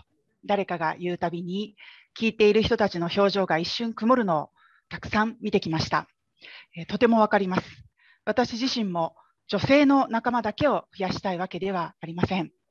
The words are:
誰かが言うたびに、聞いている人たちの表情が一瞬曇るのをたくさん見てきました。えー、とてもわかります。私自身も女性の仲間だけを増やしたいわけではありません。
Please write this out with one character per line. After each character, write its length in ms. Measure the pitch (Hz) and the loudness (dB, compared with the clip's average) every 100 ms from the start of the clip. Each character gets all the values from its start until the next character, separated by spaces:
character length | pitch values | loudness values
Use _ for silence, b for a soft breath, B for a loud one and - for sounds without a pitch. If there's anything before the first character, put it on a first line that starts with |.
| _ _ _ _ | _ _ _ _
誰 220 | - 202 190 | -4 -2 -2
か 120 | 175 | -2
が 160 | 160 - | -4 -4
言 160 | 175 | -6
う 40 | 175 | -4
た 120 | 175 | -4
び 120 | 170 | -4
に、 340 | 175 190 214 - B B B - | -6 -6 -8 -12 B B B -2
聞 120 | 226 | -2
い 80 | 220 | 4
て 120 | 208 | 4
い 40 | |
る 100 | 214 | 6
人 140 | 214 226 | 2 2
た 120 | 202 | 0
ち 120 | 175 | 0
の 80 | 170 | -2
表 160 | 202 202 | 2 2
情 160 | 196 185 | 2 0
が 120 | 160 | 0
一 60 | |
瞬 280 | 170 - 233 | -2 -4 -6
曇 220 | 220 220 | -2 2
る 100 | 254 | 2
の 180 | 202 156 | 4 0
を 80 | 139 b b b _ | -2 b b b _
た 120 | 170 | -12
く 80 | - | -4
さ 160 | 214 | -2
ん 120 | 220 - | -2 -4
見 100 | 214 | -2
て 100 | 196 | -2
き 100 | 170 | 0
ま 100 | 160 | -4
し 80 | - | -2
た。 180 | 156 170 _ _ _ B B B - | -2 -4 _ _ _ B B B -16
え 60 | |
ー、 40 | 165 | -10
と 120 | 202 | 0
て 80 | 233 | 4
も 140 | 226 | 4
わ 80 | 214 | 4
か 100 | 208 | 2
り 100 | 185 | 0
ま 120 | 185 | -2
す。 60 | - - - _ b b | -6 -14 -20 _ b b
私 280 | - 214 240 | -4 0 0
自 140 | 226 254 | -2 -4
身 240 | 247 202 | -2 -4
も 260 | 170 165 b b _ _ | -2 -4 b b _ _
女 100 | 202 | -4
性 260 | - 277 | 4 6
の 220 | 277 277 254 | 6 4 2
仲 220 | 226 240 | -2 -2
間 120 | 240 | -2
だ 100 | 214 | -2
け 160 | - 294 | 0 0
を 160 | 185 - - | 0 -4 -6
増 100 | 185 | -4
や 60 | |
し 80 | - | -4
た 100 | 202 | -4
い 60 | 175 | -4
わ 100 | 185 | -4
け 100 | 170 | -4
で 140 | 190 | -4
は 220 | 185 165 - | -4 -6 -8
あ 60 | 160 | -12
り 80 | |
ま 120 | 170 185 | -4 -2
せ 140 | 185 | -2
ん。 120 | 156 - _ | -6 -12 _